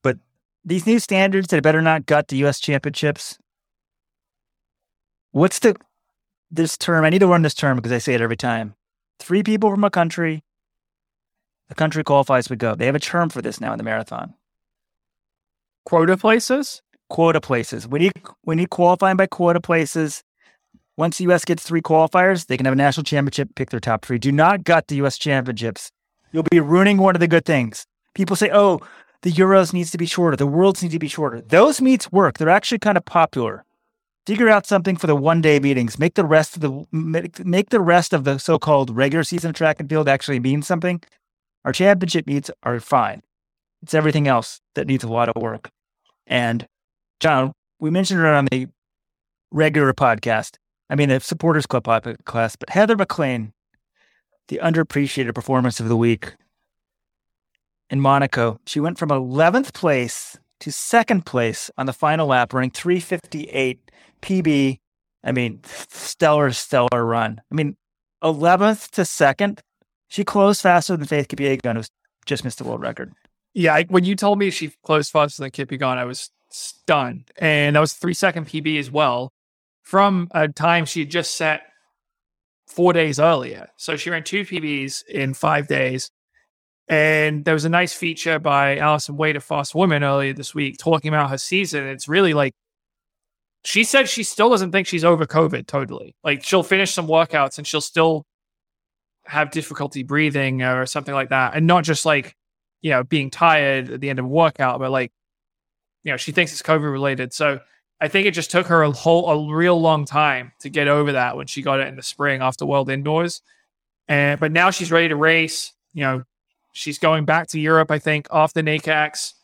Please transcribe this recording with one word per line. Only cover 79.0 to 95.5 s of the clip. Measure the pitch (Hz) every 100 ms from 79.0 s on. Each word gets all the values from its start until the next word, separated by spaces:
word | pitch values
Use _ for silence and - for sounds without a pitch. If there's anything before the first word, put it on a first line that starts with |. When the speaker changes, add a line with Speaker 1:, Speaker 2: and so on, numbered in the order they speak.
| 143 120 131 _ _ _ _ _
Speaker 2:
from | - 190 202 185 175
a | 165 156
time | - 160 170 151
she | 170
had | 143
just | 170 170 -
set | 160 151 - _ _ _ _ _ _ _ _ _ _
four | - 180
days | 170 160 139
earlier. | 160 151 120 - - _
So | - 151
she | 170
ran | 170
two | 151 196 190
P | 175
Bs | 156 143 135 - -
in | 139 135
five | 131 151 147 143
days. | 139 127 131 - _ _ _ _ _ _ _ -
And | 156 151 156 151 151 147
there |
was | 160 160
a |
nice | 170 180
feature | - 175 160 165 156
by | 156 139 139 143
Alison | 151 151 - 147
Wade | 156 143
of |
Fast | - 147 139 156
Women | 185 147
earlier | 143 139 139
this | 139 135 151
week | 139 -
talking | 165 156 151
about | 151 143
her | 135
season. | - 190 180 147 135
It's | 135 -
really | 170 185
like, | 147 135 - _ _ _ _ _ _ _ _ _ _ -
she | 202
said | 226 269 269
she | -
still | 202 - 226
doesn't | 226 185
think | 190 180
she's | 175
over | 165 165 156
covid | 156 160